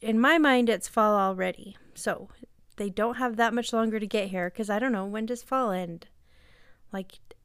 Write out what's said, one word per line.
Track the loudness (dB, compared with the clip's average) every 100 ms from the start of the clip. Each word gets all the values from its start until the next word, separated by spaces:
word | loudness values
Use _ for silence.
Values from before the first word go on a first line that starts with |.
in | 0 2
my | 6 6
mind, | 6 6 4
it's | 0 -2
fall | 2 4 4
already. | 2 0 -4 -4 -12 -20 -20
So | -8 -6 -6 -8 -20 -20 _ _ -8
they | -6
don't | -2 -2 0
have | -4 0
that | 0
much | 0 -2
longer | 0 0 -2
to | -2
get | -2 -2
here | -4 -4
'cause | -6 -4
I | -2
don't | 0
know, | -2 -2
when | -6 -6
does | -8
fall | -4 -2 0
end? | -2 -4 -10 -16 _ _ -20 _ -20 -20 -20 -12
Like, | -12 -12 -16 -20 -20